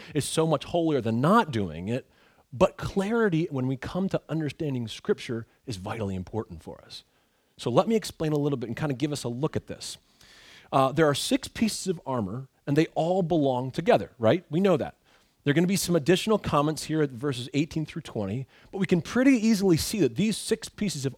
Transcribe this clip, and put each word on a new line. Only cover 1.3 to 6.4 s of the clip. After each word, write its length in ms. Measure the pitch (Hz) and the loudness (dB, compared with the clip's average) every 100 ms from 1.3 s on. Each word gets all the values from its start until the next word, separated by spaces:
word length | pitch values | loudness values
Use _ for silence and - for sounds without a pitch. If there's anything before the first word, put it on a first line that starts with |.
| 226 170 | 4 2
doing 340 | 113 92 78 95 | -2 -4 -6 -4
it, 240 | 123 - _ _ _ _ | -6 -6 _ _ _ _
but 240 | 123 190 - | 0 0 0
clarity 680 | - 196 196 233 214 160 170 | -6 -4 -2 0 2 0 -2
when 200 | 131 127 | -2 -4
we 80 | 135 | -4
come 320 | - 180 190 | -6 -4 -2
to 120 | 165 - | -4 -4
understanding 600 | 160 147 - 151 127 113 | -4 -4 -4 -4 -4 -6
Scripture 580 | - - 127 - 117 - _ - | -6 -4 -4 -4 -8 -8 _ -10
is 100 | 95 | -8
vitally 400 | 101 113 98 92 | -8 -6 -4 -4
important 480 | 92 107 | -6 -8